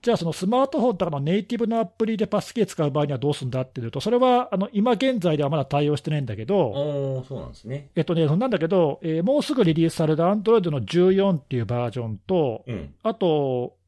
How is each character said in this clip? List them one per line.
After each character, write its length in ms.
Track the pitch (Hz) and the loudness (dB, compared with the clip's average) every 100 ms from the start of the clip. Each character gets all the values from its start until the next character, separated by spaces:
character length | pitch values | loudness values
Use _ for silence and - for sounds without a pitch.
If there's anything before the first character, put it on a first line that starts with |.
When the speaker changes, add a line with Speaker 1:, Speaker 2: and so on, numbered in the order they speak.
Speaker 1:
じ 100 | - | 2
ゃ 40 | |
あ 20 | 226 | 0
そ 80 | 165 | 0
の 60 | |
ス 120 | 156 185 | -4 0
マ 180 | 247 | 0
ー 20 | 269 | 0
ト 140 | 302 | 2
フ 100 | 247 | 0
ォ 20 | |
ン 40 | 196 | 0
と 60 | 175 | -2
か 40 | |
の 80 | 147 | -2
ネ 200 | 143 190 | 0 0
イ 60 | |
テ 120 | 208 233 | 0 -2
ィ 20 | |
ブ 80 | 226 | 0
の 140 | 226 | 0
ア 60 | 226 | -2
プ 180 | _ | _
リ 140 | 220 220 | -2 0
で 80 | 208 | 0
パ 160 | 208 | -2
ス 100 | - | -2
キ 80 | - | -2
ー 60 | 196 | -2
使 200 | - 151 | 0 -2
う 40 | |
場 120 | 139 | 0
合 40 | 147 | -2
に 60 | |
は 60 | 139 | 0
ど 120 | 139 | -2
う 40 | |
す 120 | 147 131 | -2 -4
ん 40 | |
だ 120 | 131 | -4
っ 40 | 127 | -6
て 140 | - | -8
い 60 | 117 | -8
う 40 | |
と、 100 | 139 | -6
そ 100 | 208 | 0
れ 80 | 240 | 2
は 320 | 254 247 247 | 4 4 2
あ 40 | 190 | -2
の 100 | 196 | -2
今 200 | 202 226 | 0 2
現 260 | 220 269 247 | 2 2 0
在 200 | 175 151 | 0 0
で 40 | |
は 60 | 143 | 0
ま 80 | 156 | 0
だ 80 | |
対 240 | 135 147 147 | 0 0 0
応 80 | 147 | 0
し 60 | |
て 80 | - | -2
な 80 | 151 | -4
い 40 | |
ん 40 | 127 | -4
だ 100 | 101 | -8
け 80 | |
ど、 140 | 110 196 | -2 2
Speaker 2:
お 640 | 139 101 147 143 135 131 | 2 0 -4 -2 -4 -6
ー、 20 | |
そ 140 | 127 127 | -8 -12
う 20 | |
な 60 | 65 | -12
ん 60 | |
で 20 | |
す 100 | - | -16
ね。 260 | 104 139 143 - | -12 -12 -8 -4
Speaker 1:
え 60 | |
っ 20 | |
と 100 | 156 | 0
ね、 120 | 165 156 | 2 2
な 220 | 160 254 | 2 0
ん 20 | |
だ 80 | 208 | 0
け 100 | 165 | 0
ど、 320 | 190 160 - | 2 2 0
え 180 | 165 160 | -2 0
ー、 20 | |
も 160 | 180 285 | 2 2
う 40 | |
す 120 | - | 0
ぐ 100 | 269 | 2
リ 80 | 190 | 2
リ 140 | 156 165 | 4 0
ー 40 | |
ス 40 | |
さ 120 | - 156 | 2 0
れ 80 | |
る 80 | 156 | 2
Android 480 | 170 208 214 226 175 | 2 0 2 2 2
の 140 | 147 | -4
十 280 | 104 170 180 | -2 4 4
四 220 | 190 196 170 | 4 2 0
っ 20 | |
て 180 | _ 127 | _ -4
い 40 | |
う 40 | |
バ 240 | 107 123 120 | -2 -2 -4
ー 20 | |
ジ 100 | 113 | -4
ョ 60 | 113 | -6
ン 120 | 104 | -8
と、 460 | - 185 143 110 - | -2 0 0 -2 -8
Speaker 2:
う 60 | |
ん。 200 | 110 71 - | -10 -10 -6
Speaker 1:
あ 120 | 220 | -6
と、 640 | 220 185 151 139 123 123 _ | 0 0 2 0 -2 -4 _